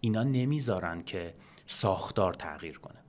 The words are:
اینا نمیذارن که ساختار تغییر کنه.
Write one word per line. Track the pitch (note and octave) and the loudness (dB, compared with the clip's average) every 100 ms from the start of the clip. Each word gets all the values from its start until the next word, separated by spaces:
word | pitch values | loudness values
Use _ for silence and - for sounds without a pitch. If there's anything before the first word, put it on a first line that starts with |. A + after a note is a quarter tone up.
اینا | A#2 A2 | 2 2
نمیذارن | B2+ C3 B2+ D3+ A#2+ F#2+ F2 E2+ | 2 2 2 0 2 0 0 -4
که | E2+ F#2+ E2+ - - - - | -6 -8 -8 -12 -20 -20 -4
ساختار | - G2+ F#2 - - F#2+ | 2 4 2 0 2 2
تغییر | E2+ D#2+ D2+ E2 D2 | 2 -8 -8 -10 -12
کنه. | - - | -18 -20